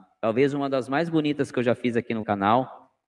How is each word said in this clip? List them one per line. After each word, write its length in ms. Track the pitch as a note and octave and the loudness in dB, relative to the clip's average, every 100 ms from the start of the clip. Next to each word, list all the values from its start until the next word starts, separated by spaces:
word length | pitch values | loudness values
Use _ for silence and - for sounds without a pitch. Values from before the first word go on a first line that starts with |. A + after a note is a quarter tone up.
| _ _ | _ _
talvez 320 | A2 A2 C#3 | -2 2 0
uma 160 | C#3+ C#3 | 0 -2
das 200 | C3+ A#2 | -4 -2
mais 200 | C#3 E3+ | -2 0
bonitas 440 | D#3+ D3+ C#3+ C3 | 0 0 0 -2
que 60 | - | 0
eu 20 | |
já 140 | B2 A#2 | 0 0
fiz 200 | B2 A#2 | 0 0
aqui 160 | - | -2
no 120 | A2+ | -4
canal. 680 | G#2 G2+ G2 A#2+ C3 - - _ | -2 0 4 2 0 -8 -20 _